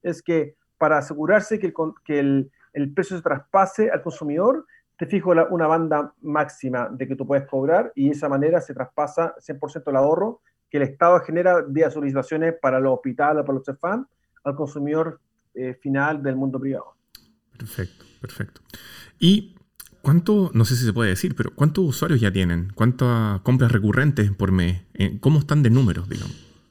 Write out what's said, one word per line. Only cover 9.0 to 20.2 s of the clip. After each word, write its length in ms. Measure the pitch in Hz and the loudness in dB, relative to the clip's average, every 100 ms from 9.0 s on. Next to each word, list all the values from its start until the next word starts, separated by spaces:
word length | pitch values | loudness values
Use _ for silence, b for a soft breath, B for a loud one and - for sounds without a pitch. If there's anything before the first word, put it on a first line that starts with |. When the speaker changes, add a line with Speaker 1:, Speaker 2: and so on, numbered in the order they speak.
| 147 160 165 - | -4 -2 -4 -6
Speaker 1:
cien 180 | - 139 | -14 -10
por 140 | 151 | -10
ciento 180 | 160 143 | -8 -2
el 60 | 135 | 2
ahorro 460 | 139 165 214 233 _ _ _ | 2 2 -2 -6 _ _ _
que 60 | 113 | -2
el 80 | |
Estado 340 | 175 - 175 175 | -2 2 4 4
genera 460 | 165 160 180 175 143 | 2 0 2 2 2
vía 240 | 139 156 | 0 0
solicitaciones 640 | 156 143 135 131 160 160 165 | 0 -4 -4 -4 -2 -2 0
para 160 | 135 131 | 0 2
los 160 | 135 | 0
hospitales, 480 | 127 135 123 147 156 | 0 -4 -2 0 0
para 100 | 139 | 0
los 100 | 135 | -4
cefam, 420 | 135 139 170 220 277 _ _ _ | -6 -6 -4 -4 -8 _ _ _
al 120 | 143 | -8
consumidor, 680 | 139 143 143 143 156 160 160 _ _ _ | -6 -8 -6 -4 -2 -4 -6 _ _ _
eh, 220 | - 127 | -10 -10
final 480 | 123 139 135 143 151 | -8 -4 0 0 -2
del 120 | 139 | -4
mundo 240 | 131 135 131 | -2 -4 -4
privado. 360 | 135 135 - _ _ - _ _ _ _ | -6 -6 -10 _ _ -20 _ _ _ _
Speaker 2:
Perfecto, 480 | 107 - 92 - - _ | -14 -10 -10 -12 -20 _
perfecto. 400 | - - - - _ B B B B _ | -18 -12 -12 -12 _ B B B B _
¿Y 360 | 170 208 - - _ _ - _ | 4 4 0 -20 _ _ -20 _
cuánto, 500 | - 165 | 2 2